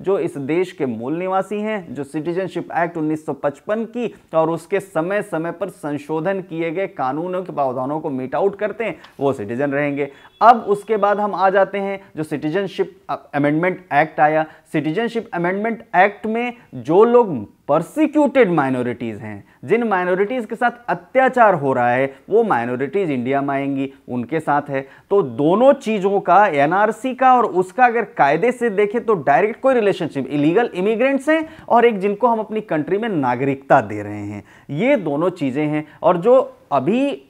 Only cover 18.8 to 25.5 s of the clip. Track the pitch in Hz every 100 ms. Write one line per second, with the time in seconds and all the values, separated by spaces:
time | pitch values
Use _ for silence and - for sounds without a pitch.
18.8 | 123 120 117 104 107 101 - _ 127 226
19.8 | 226 185 180 185 202 254 214 233 240 233
20.8 | - 175 - 254 262 254 220 170 139 123
21.8 | 120 127 135 - - 208 220 123 120 127
22.8 | 139 196 175 131 120 139 139 139 139 135
23.8 | 135 - - 123 117 160 156 147 143 135
24.8 | 135 - - 202 147 113 147